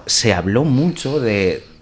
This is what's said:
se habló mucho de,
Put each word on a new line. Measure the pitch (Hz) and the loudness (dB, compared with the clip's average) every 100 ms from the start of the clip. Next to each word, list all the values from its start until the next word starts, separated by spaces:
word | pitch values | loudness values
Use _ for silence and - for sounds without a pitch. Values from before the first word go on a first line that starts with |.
| - | -4
se | - 113 | 0 2
habló | 90 87 110 | 0 0 0
mucho | 151 131 170 170 131 147 | 2 2 0 -2 -4 -2
de, | 120 101 92 80 - - | 0 0 0 -2 -8 -20